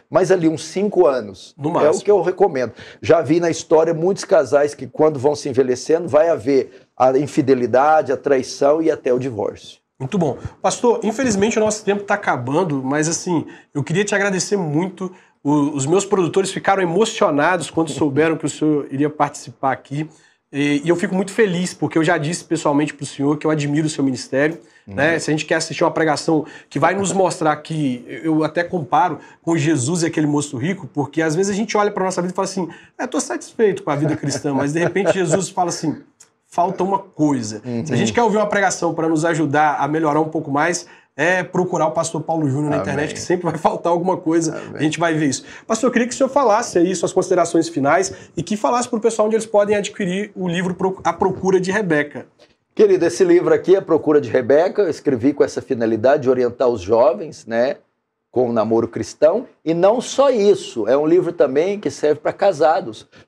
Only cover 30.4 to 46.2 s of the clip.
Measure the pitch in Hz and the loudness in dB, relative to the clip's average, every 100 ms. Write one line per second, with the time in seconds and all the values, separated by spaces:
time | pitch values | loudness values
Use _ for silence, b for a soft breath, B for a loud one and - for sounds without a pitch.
30.4 | 143 123 139 190 139 - 139 - 160 156 | -2 -4 -4 -6 -6 -6 -4 -2 -2 0
31.4 | 196 196 214 214 208 202 190 185 180 180 | -2 -2 -2 0 0 0 -2 -2 -4 -4
32.4 | 190 190 175 B B - 254 302 - 339 | -4 -4 -8 B B -10 -6 -4 -6 -8
33.4 | - - 220 190 - 143 151 151 147 135 | -10 0 0 0 -4 -2 -2 -2 -4 -4
34.4 | 151 135 143 156 175 190 185 180 175 160 | -4 -2 -2 -2 -2 0 0 0 0 -2
35.4 | 185 - 175 170 156 123 - _ _ _ | -2 -4 -4 -2 -6 -6 -12 _ _ _
36.4 | _ - 175 - 185 190 - - 151 135 | _ -4 -2 -2 -2 -2 -6 -2 0 0
37.4 | 110 107 123 120 113 120 214 214 233 208 | -4 -10 -8 -6 -4 -2 0 2 2 0
38.4 | 208 202 190 - 170 156 160 160 165 160 | 0 0 -2 -2 -4 -2 -2 0 0 0
39.4 | 151 147 151 143 143 156 160 147 156 156 | 0 2 2 0 -2 0 0 0 -2 -4
40.4 | 139 139 160 175 - b b - 156 185 | -4 -2 0 -2 -8 b b -2 0 0
41.4 | 180 185 175 175 156 165 160 160 147 165 | -2 -2 -2 0 -2 -2 -4 -6 -4 -2
42.4 | 147 131 151 147 143 139 156 - - 180 | -2 -2 -2 -2 -2 -4 -4 -6 -4 -2
43.4 | 170 151 185 - 175 170 180 175 160 165 | -2 -4 -2 -2 -2 -2 0 -2 0 0
44.4 | 160 - 110 104 147 151 170 160 151 127 | -2 -6 -12 -4 -4 -2 -2 0 -2 -4
45.4 | B B - 226 247 - 240 - | B B -6 -2 0 0 -2 0